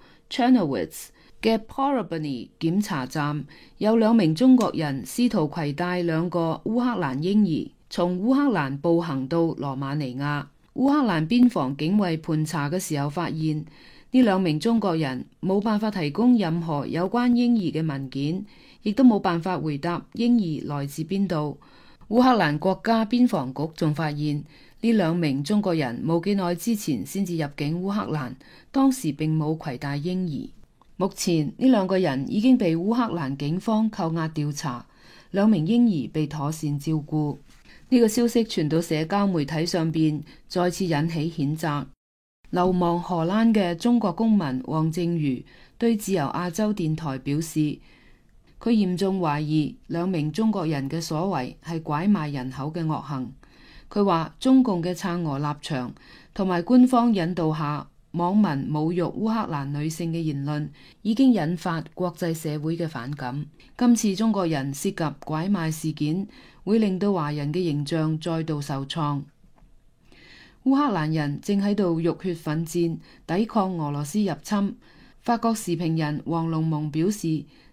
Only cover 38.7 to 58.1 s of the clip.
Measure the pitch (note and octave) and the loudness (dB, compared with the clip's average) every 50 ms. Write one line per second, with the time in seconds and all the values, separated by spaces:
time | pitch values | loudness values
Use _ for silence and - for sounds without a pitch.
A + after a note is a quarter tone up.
38.7 | D#3 E3 E3 - D#3+ D3+ D#3+ D#3+ G3 G3+ G3+ G3 F3+ D#3+ C#3+ C#3+ E3 D#3 E3 E3 | 2 0 0 0 0 -2 -2 0 0 0 2 2 2 0 0 -2 -2 -2 -2 0
39.7 | - F3 D#3+ E3 D#3 D#3+ D#3+ D#3 D3+ C#3+ D3 - - - - - - F#3 F3 F3+ | 0 0 0 0 2 2 2 2 2 -2 -6 -10 -18 -20 -14 -6 -2 0 0 0
40.7 | F3 - F#3+ E3+ F3 - D3+ E3 E3 D#3 D3 E3 D#3+ - C#3+ C#3 D#3 D#3+ - D#3+ | 0 0 -2 0 0 0 0 0 -2 -2 -4 -4 -2 -2 -2 -2 -2 -2 -2 -4
41.7 | D3 C#3+ - - - _ _ _ _ _ _ _ _ _ _ - - F3+ F3+ F#3 | -4 -4 -6 -10 -14 _ _ _ _ _ _ _ _ _ _ -4 0 2 2 2
42.7 | F3+ F3+ F3+ E3+ E3+ F3 E3+ - F#3 E3 D#3+ E3+ G3 A3 A3+ A3+ A3 G#3+ F#3+ F3 | 2 2 2 2 0 0 -2 -2 -2 0 0 0 2 4 4 4 4 4 2 0
43.7 | F3 E3+ - A#3+ A#3+ A#3 A3 G3+ - - A3+ A3 G#3+ G3+ E3+ C#3 B2+ C3 C3 - | 0 0 2 2 2 4 2 0 0 0 2 4 4 4 2 2 -2 -4 -4 -2
44.7 | D3+ D#3 D#3+ D#3+ D#3 F3+ F3 E3+ E3+ E3 D3+ C#3 B2+ - - - - - - - | -2 0 0 0 0 -2 -2 -2 0 0 0 0 -2 -2 -6 -12 -20 -20 -20 -18
45.7 | _ - A#3 A#3 A#3 G#3 - - F#3+ E3+ C#3+ C3 - E3 F3 F3+ E3 - G#3+ G#3 | _ 0 0 2 2 0 0 -2 0 0 0 0 -2 -4 -4 -4 -2 -2 0 0
46.7 | G#3+ G#3 E3+ D#3 D#3 D#3+ D#3+ C#3+ C3 C3 C3 C#3 C#3+ D3+ E3 D#3+ - D#3 D3+ D3+ | 0 0 0 -2 -2 -2 -4 -6 -6 -6 -4 -2 -2 -2 -2 -2 -2 -2 0 0
47.7 | - - - - - _ _ - - _ _ _ _ - _ _ - - - A3+ | -2 -6 -12 -20 -20 _ _ -20 -20 _ _ _ _ -20 _ _ -12 -4 0 2
48.7 | A#3 G#3+ G3+ F3+ F3+ E3 F#3+ F#3+ F#3+ F#3+ F3 D3+ D3 D3+ D#3 D3 D#3 D#3 D3+ - | 2 2 2 2 0 0 0 0 0 0 0 -2 -2 -2 -2 0 2 0 0 0
49.7 | - - - - E3 E3+ F3 F#3+ F#3 D#3+ D3 D3+ D#3 - A3 A3 G3+ G3 E3 D#3 | -4 -10 -12 -6 -4 -4 -2 -2 -2 -2 -2 -2 -2 0 0 0 0 0 -2 -2
50.7 | D#3 C#3 C3+ C3+ D3+ E3 D#3+ - D#3+ D3+ F3+ G3 F#3 C#3 B2+ - - - - D#3+ | -2 -2 -4 -4 -6 -6 -6 -4 -4 -2 -2 -2 -2 -4 -4 -6 -10 -12 -10 -8
51.7 | E3+ D#3+ D#3+ D#3 D3 D3 F3 G#3 G3+ F3 D3+ D3 C#3+ C3+ B2 C3 C3 C#3 C3+ D#3 | -8 -6 -4 -4 -4 0 2 2 2 2 0 -4 -6 -6 -6 -8 -8 -8 -8 -6
52.7 | D#3+ F3 E3 D#3 D3+ A#2 - C#3 C#3+ C3 B2+ G#2+ - - - - _ - - - | -6 -4 -2 -2 -2 -4 -4 -6 -6 -6 -6 -8 -12 -16 -20 -20 _ -20 -20 -20
53.7 | - - - - - G3+ G3+ G3+ E3+ E3 D#3+ - - - - C4 C4 C4 B3+ B3 | -20 -20 -14 -6 0 0 2 2 2 0 0 -4 -8 -2 2 4 6 6 6 4
54.7 | F#3+ F3 E3 F3+ F3+ E3+ - F#3 E3+ F3 E3+ D#3 C#3 C#3 D3 D3 D3 D3 - - | 2 0 -2 -4 -4 -4 -4 -4 -4 -2 -2 -2 -2 -2 -2 -4 -4 -6 -6 -6
55.7 | D#3 B2+ B2 A#2+ - - - - - - - - - - F#3+ F#3 F3+ F3 E3+ - | -4 -4 -4 -6 -10 -14 -20 -20 -20 -20 -20 -12 -6 -4 -2 0 0 0 2 4
56.7 | B3 B3+ B3+ B3+ B3+ A#3+ A#3 A#3+ A3 F#3+ E3 F3 F#3 F3+ E3 D#3 D#3 D#3 D#3 D3 | 6 8 8 8 6 4 4 4 2 2 0 -2 -2 0 0 0 0 0 -2 -4
57.7 | D3 C#3+ - - _ _ _ _ | -4 -6 -8 -12 _ _ _ _